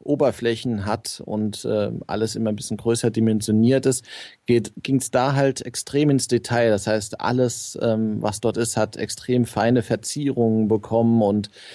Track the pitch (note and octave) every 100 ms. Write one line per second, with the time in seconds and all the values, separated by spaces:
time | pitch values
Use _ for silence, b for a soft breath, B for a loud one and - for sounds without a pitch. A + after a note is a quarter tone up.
0 | - C#3+ C#3 - A#2+ A2+ B2+ G#2+ G2+ A2
1 | - - - G#2+ G#2+ G2+ A#2 A2 G#2 -
2 | - G#2 A2 - A2+ G#2 - G#2+ A2+ A2+
3 | A#2+ A2 A2+ A2 G#2+ A2 A#2 C3 C3+ C3
4 | B B B B - A#2 G#2+ - - C3+
5 | - B2+ C3 C#3 C#3 C3 - - - C#3+
6 | D3+ C3+ - A#2+ - A#2+ A#2 G#2 G#2+ G#2+
7 | G2+ - G2+ B2+ B2 - - - A#2 A2
8 | A2 G#2+ G#2+ G2+ A#2 G#2+ A#2 - A2 -
9 | G#2+ - - B2 A#2 - A2+ B2 - A2
10 | - D3 C#3+ B2 A2+ A2 G#2+ G#2+ - A2+
11 | A#2 A#2 G#2 G#2 G2+ B B